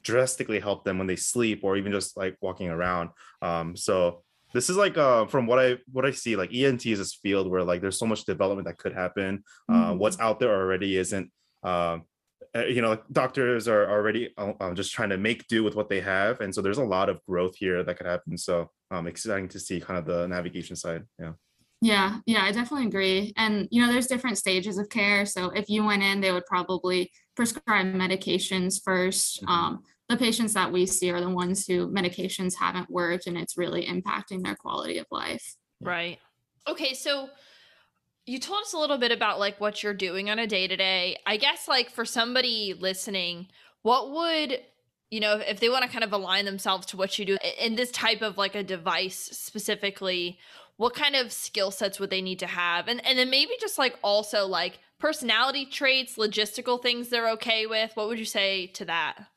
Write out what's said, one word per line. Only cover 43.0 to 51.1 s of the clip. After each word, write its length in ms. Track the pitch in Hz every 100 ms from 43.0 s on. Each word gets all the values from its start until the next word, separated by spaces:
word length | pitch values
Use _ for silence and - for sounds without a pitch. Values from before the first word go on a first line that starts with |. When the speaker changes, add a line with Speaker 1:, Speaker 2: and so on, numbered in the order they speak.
| - 196 175 175 185 - - _
Speaker 3:
what 300 | 220 254 269
would, 500 | 294 339 320 302 269 - _ _ _ _
you 80 | 214
know, 200 | 214 208
if 200 | - 214
they 80 | 233
wanna 220 | 254 247
kind 160 | 240
of 80 | 220
align 320 | 202 185 190
themselves 400 | 202 196 202 190 185
to 100 | 190
what 220 | 190 -
you 60 |
do 120 | 190 196
i-, 220 | 185 -
in 100 | 226
this 160 | 220 247
type 300 | - 226 220
of, 160 | 220 180
like, 180 | 196
a 80 | 202
device 540 | 185 185 175 170 190 185 -
specifically, 1080 | - - 214 196 208 196 196 190 180 175 180 - - - -
what 180 | 233
kind 200 | 240 294